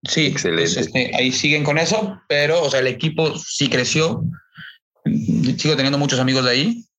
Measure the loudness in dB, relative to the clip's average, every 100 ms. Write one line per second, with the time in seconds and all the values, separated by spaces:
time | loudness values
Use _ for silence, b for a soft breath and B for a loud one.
0 | -2 0 0 0 0 2 0 0 -2 0
1 | 0 0 0 0 0 0 2 0 0 0
2 | -2 -8 _ 0 2 2 2 0 0 0
3 | -4 0 -2 -2 -8 -2 0 0 0 0
4 | 0 0 -4 B B B B B _ _
5 | -2 -2 0 2 2 0 0 0 0 0
6 | 0 0 2 2 2 2 0 -2 -8